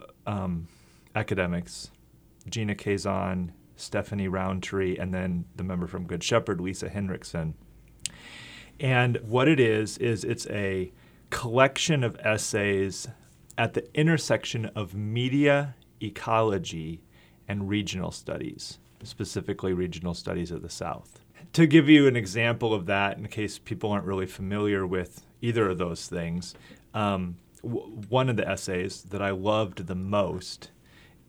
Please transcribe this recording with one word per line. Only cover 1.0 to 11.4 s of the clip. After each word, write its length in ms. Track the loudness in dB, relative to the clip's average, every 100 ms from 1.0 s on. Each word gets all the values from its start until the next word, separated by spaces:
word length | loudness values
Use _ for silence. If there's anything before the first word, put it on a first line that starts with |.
| _ -4
academics, 760 | -2 0 0 -2 -4 -10 -16 -20 _ -20 _ _ -8
Gina 260 | -4 -2 -2
Kazan, 760 | 0 0 0 0 -2 -2 -4 -10 -20 -18
Stephanie 520 | -6 -6 -4 -4 -2
Roundtree, 680 | -2 -2 -4 -4 -2 -2 -2
and 160 | -4
then 300 | -2 -2 -4 -6 -8
the 60 |
member 220 | -6 -4 -4
from 200 | -6 -6
Good 180 | -6
Shepherd, 380 | 0 0 2 -2
Lisa 260 | -4 -6 -6
Hendrickson. 680 | -4 -4 -6 -8 -6 -4 -6 -16 -20 -20 -14 -14 -14 -20 -18 -18 -20 -20 -4
And 380 | 2 4 4 2
what 300 | 2 4 6
it 120 | 8
is, 380 | 6 4 0 0
is 260 | 0 0
it's 240 | -2 -4 -4
a 440 | -2 0 0 -4 -8 -20 -20 -10
collection 720 | -6